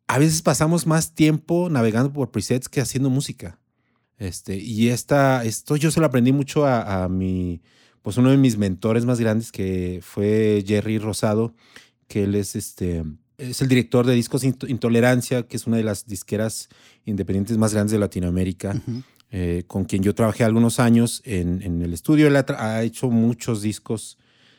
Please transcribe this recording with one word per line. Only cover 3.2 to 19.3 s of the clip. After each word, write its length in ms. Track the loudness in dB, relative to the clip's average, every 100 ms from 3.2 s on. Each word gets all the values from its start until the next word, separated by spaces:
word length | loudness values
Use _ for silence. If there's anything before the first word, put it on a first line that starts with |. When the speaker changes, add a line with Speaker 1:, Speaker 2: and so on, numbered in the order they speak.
| -4 -10 -16 -18 _ _ _ _ _ -12
Speaker 1:
Este, 380 | -10 -10 -8 -8
y 320 | -6 0 0
esta, 540 | 0 2 4 4 2
esto 320 | -2 -6 -2 0
yo 160 | 0
se 80 | 2
lo 60 | 2
aprendí 260 | 4 4
mucho 340 | 2 0 0 2
a, 380 | 2 0 -2
a 60 | -2
mi, 520 | -2 -2 -2 -4 -6 -12 _ _ _
pues 160 | -4 2
uno 120 | 4
de 80 | 6
mis 200 | 4 2
mentores 460 | -2 -2 0 0 0
más 140 | 0
grandes, 320 | 0 0 -4
que 480 | -6 -4 -4 -4 -8
fue 600 | -8 -2 0 2 2 2 0
Jerry 340 | 0 0 -2
Rosado, 540 | -4 -2 0 0 -2 -6 _ -20 _ _ -8
que 160 | -4
él 120 | -2 -2
es, 200 | -4 -8
este, 480 | -10 -6 -4 -4 -6 -12 _ -16
es 240 | -10 -4
el 60 | 2
director 380 | 2 4 2 4
de 80 |
Discos 300 | 2 0 -2 -2
Int-, 240 | -2 -4
Intolerancia, 760 | -2 2 4 4 2 0 -4 -4
que 100 | -8
es 100 | -2
una 100 | 0
de 60 |
las 220 | 0 -4 -8
disqueras 640 | -14 -6 -4 -2 -6 -14 _ _ _
independientes 540 | -6 -4 -2 -2 0 0
más 160 | 0
grandes 180 | 0 0
de 60 | 0
Latinoamérica, 760 | -2 -2 -2 0 -2 -4 -6 -6 -6
Speaker 2:
Ujú. 140 | -10 -12 _ _